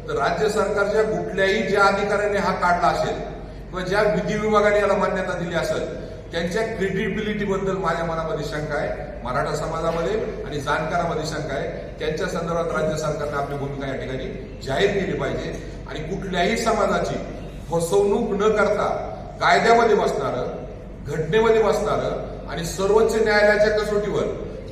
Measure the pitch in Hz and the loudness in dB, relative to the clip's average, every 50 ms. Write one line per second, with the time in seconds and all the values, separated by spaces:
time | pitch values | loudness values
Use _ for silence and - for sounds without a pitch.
0 | - 156 151 151 175 170 170 - 214 196 - 208 196 - - 202 202 202 208 220 | -8 -4 -2 0 0 0 2 2 2 2 2 2 2 2 2 0 0 2 2 2
1 | 214 214 220 - - - 185 196 190 196 208 220 190 180 196 208 202 202 196 196 | 2 2 0 -2 -4 -4 0 0 2 2 2 2 0 2 4 4 4 4 4 2
2 | 202 202 208 196 208 202 202 196 180 180 185 - - 175 175 - 175 160 156 - | 0 0 0 0 0 0 0 0 0 0 0 0 2 2 2 4 2 2 2 2
3 | - - - - - - - - - - - - - - - 185 185 175 190 208 | 0 -2 -2 -6 -6 -10 -10 -12 -14 -14 -14 -14 -14 -10 -8 -6 -4 0 2 2
4 | 214 208 214 202 208 208 214 208 214 214 214 208 208 208 208 208 202 196 190 180 | 2 2 2 0 0 -2 -2 0 0 2 4 4 4 4 4 4 4 4 2 2
5 | 185 185 190 190 - - 175 - 170 170 165 160 147 156 156 131 - - - - | 2 0 0 -2 -2 -4 -4 -4 -4 -2 -2 -2 -2 0 -2 -2 -4 -6 -8 -8
6 | - - - - - - - 165 170 170 175 220 226 226 226 - 190 190 - - | -10 -12 -12 -14 -12 -8 -6 -4 -4 -2 -2 -2 -2 -2 -2 -2 -2 -2 0 -2
7 | 220 190 - 214 214 214 202 202 202 196 190 185 - 190 190 175 170 165 165 165 | -2 -2 -2 -2 -2 -2 -2 -2 -2 -2 -2 0 0 -2 -2 -2 0 -2 -2 -2
8 | 165 165 165 160 160 160 160 147 147 - 151 151 151 147 147 135 123 - - - | -2 -2 -2 -2 -2 -2 -4 -4 -4 -4 -4 -6 -4 -4 -4 -4 -2 -4 -4 -6
9 | - - - - - 120 127 143 156 160 151 - - 156 160 165 165 165 165 165 | -8 -10 -10 -10 -8 -4 -2 -2 -2 -2 -2 -4 -4 -4 -4 -2 -2 -2 -2 0
10 | 170 190 214 233 - - - - - - 147 143 131 147 147 160 165 170 180 175 | 0 0 0 -2 -2 -4 -6 -8 -8 -6 -6 -6 -2 -2 -2 0 0 -2 0 0
11 | 170 165 151 156 156 151 156 147 135 - 135 143 127 - - - - - - - | 0 0 -2 -4 -4 -4 -4 -6 -6 -4 -4 -4 -4 -6 -6 -8 -10 -10 -8 -6
12 | 156 156 - - 190 170 180 170 165 170 170 170 165 165 156 156 156 156 156 156 | -4 -4 -2 -2 -2 -2 -2 -4 -2 -2 -2 -2 0 0 0 0 0 0 0 0
13 | 156 151 147 143 147 143 143 143 139 143 143 135 135 143 139 131 135 135 127 - | -2 -2 -2 -2 -4 -4 -2 -4 -4 -4 -4 -4 -4 -4 -4 -6 -6 -6 -6 -6
14 | - 123 131 131 - - - - - - - - - 135 - 117 117 - - 190 | -6 -6 -6 -6 -6 -6 -8 -10 -10 -12 -12 -10 -6 -2 0 2 2 2 2 2
15 | - - - - - 127 123 - - 165 143 - - - - - - - - 160 | -2 -2 -2 -2 -2 -4 -4 -4 -6 -6 -8 -8 -10 -10 -12 -12 -12 -10 -10 -8
16 | 160 170 196 - 196 185 180 175 175 208 233 226 226 226 214 208 196 - 180 175 | -6 -6 -6 -6 -4 -4 0 0 2 2 2 2 2 0 2 2 2 2 2 0
17 | - - - - - - - - - - - - - - 160 170 165 - 202 202 | 0 0 -4 -4 -6 -8 -10 -10 -12 -10 -12 -12 -8 -2 -2 0 0 4 4 4
18 | 202 202 214 240 226 208 196 - 208 220 - 214 196 - - - - - - - | 4 4 4 2 2 0 0 2 4 4 4 4 4 4 4 2 2 0 0 -2
19 | - - - - - - - - 160 165 180 196 - 233 233 233 233 220 202 185 | -4 -6 -8 -10 -12 -10 -6 0 4 4 4 6 6 6 6 8 8 6 6 4
20 | - - - 143 135 127 120 123 - - - - - - - - - - - - | 4 2 0 0 -2 -2 -2 -2 -4 -4 -6 -8 -10 -10 -12 -12 -14 -14 -14 -12
21 | - 131 151 156 151 156 196 220 226 226 220 220 214 196 175 - - 147 135 - | -8 -6 -4 -4 -2 2 4 4 6 6 6 6 6 4 2 2 2 0 0 0
22 | - - - - - - - - - - 147 170 165 - - - 190 196 208 220 | 0 -2 -2 -4 -6 -8 -10 -10 -10 -8 -6 -6 -4 -4 -2 0 2 4 6 6
23 | 226 - 226 220 214 214 208 208 208 208 208 202 214 214 214 208 208 208 208 202 | 6 6 4 4 4 4 6 6 6 6 6 6 6 4 4 2 0 2 0 0
24 | 202 196 - - - - - - - - - - - - | 0 0 0 0 0 -2 -2 -6 -8 -10 -10 -10 -12 -12